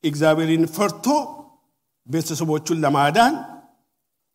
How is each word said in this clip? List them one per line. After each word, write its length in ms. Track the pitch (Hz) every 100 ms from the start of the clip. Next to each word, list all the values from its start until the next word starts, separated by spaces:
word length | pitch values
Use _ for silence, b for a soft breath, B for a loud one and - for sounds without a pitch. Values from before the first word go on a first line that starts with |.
እግዚአብሔርን 600 | 160 143 156 156 160 160 165
ፈርቶ 380 | - 202 165 240 294 269 - - _ _ _ _ _ -
ቤተሰቦቹን 720 | 156 160 147 160 151 151 165
ለማዳን 540 | 147 143 143 180 240 311 - - - _ _ _ _ _ _